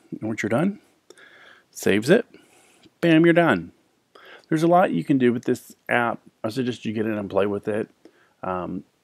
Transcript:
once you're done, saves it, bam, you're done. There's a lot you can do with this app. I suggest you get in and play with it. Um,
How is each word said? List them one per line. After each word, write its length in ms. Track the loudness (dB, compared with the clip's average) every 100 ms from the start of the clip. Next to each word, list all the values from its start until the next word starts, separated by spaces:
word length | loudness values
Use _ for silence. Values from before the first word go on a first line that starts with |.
| _ -10
once 220 | -8 -6
you're 80 | -2
done, 300 | 0 0 -4 _ _ _ -20 -20 -20 -20 -20 _
saves 400 | -6 0 0 2
it, 160 | 2 0 -14 _ _ _ _ _ _
bam, 240 | 2 4
you're 80 | 6
done. 380 | 6 4 2 -2 -18 _ _ _ _ -20 -20 -6
There's 160 | -2
a 40 | 2
lot 240 | 4 2
you 120 | 0
can 140 | -2 2
do 140 | 2
with 120 | 0
this 320 | -2 -4 -6 -16 -4
app. 300 | -2 -2 -6 _ _
I 60 | -8
suggest 360 | -6 -6 -6
you 80 | -6
get 140 | -6 -4
in 120 | -4
and 120 | -4
play 160 | -2 -2
with 220 | -2 -4
it. 200 | -6 -6 _ -20 _ _ _
Um, 420 | -8 -6 -6 -10 -12 _